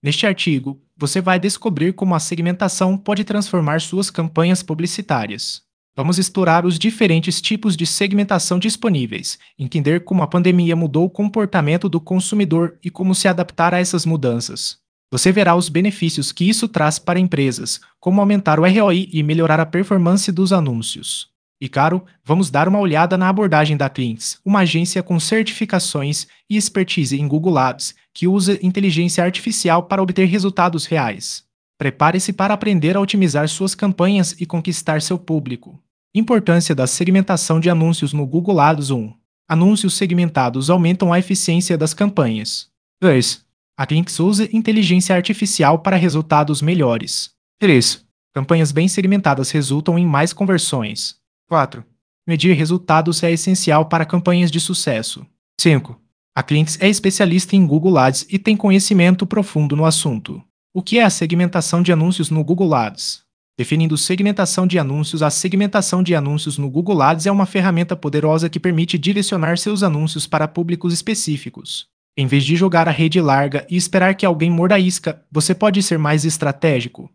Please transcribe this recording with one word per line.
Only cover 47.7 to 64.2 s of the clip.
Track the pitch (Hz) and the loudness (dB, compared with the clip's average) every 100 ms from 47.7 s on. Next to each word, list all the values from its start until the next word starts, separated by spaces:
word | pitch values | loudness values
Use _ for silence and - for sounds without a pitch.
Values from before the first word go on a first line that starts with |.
| 139 117 - _ _ _ | 4 4 -4 _ _ _
Campanhas | - 135 165 156 | -8 0 2 2
bem | 143 180 | 2 0
segmentadas | 190 190 202 190 135 135 | 0 0 2 2 0 0
resultam | 156 135 139 151 170 | -2 -2 -2 0 0
em | |
mais | 175 139 165 | 2 2 0
conversões. | - 196 185 - 139 107 107 - - _ _ _ | -2 0 0 0 -4 -6 -8 -10 -12 _ _ _
Quatro. | 165 135 123 113 _ _ _ - | 0 0 -4 -20 _ _ _ -4
Medir | 165 165 170 | 0 2 2
resultados | 156 180 180 160 160 165 | 2 -2 2 2 2 0
é | 170 | 0
essencial | 165 - 185 180 151 | 0 0 0 2 2
para | 156 165 160 | 2 0 0
campanhas | 180 180 180 175 | 0 2 2 2
de | 156 | 0
sucesso. | - 180 - 117 113 - - _ _ - | -4 -4 -4 -4 -6 -12 -18 _ _ 0
Cinco. | - 139 123 - _ _ _ | 2 2 0 -18 _ _ _
A | - | -8
Clinks | 131 151 156 - | -2 0 0 0
é | 190 | 0
especialista | 202 190 190 202 175 - | 2 0 0 2 2 2
em | 196 175 | 2 4
Google | 147 175 170 | 4 4 4
Ads | 131 135 - | 4 0 -4
e | 196 | -4
tem | 208 214 | 0 0
conhecimento | 214 190 190 202 175 185 190 | 4 2 4 4 4 4 0
profundo | - 202 156 151 147 | -2 -2 -2 0 2
no | |
assunto. | 160 156 156 113 - - - _ _ | 2 0 -2 -6 -8 -16 -16 _ _
O | 185 | -8
que | 185 233 | -2 2
é | |
a | 220 | 2
segmentação | - 165 170 180 180 156 170 | 2 -2 2 0 0 -2 0
de | 175 | 2
anúncios | 165 165 185 151 | 2 2 0 -2
no | 156 | -2
Google | 147 160 185 | 0 0 2
Ads? | 143 110 95 - - _ _ _ - | 2 0 -6 -10 -10 _ _ _ -8
Definindo | 123 151 160 151 | -2 0 0 0
segmentação | - 185 | -2 0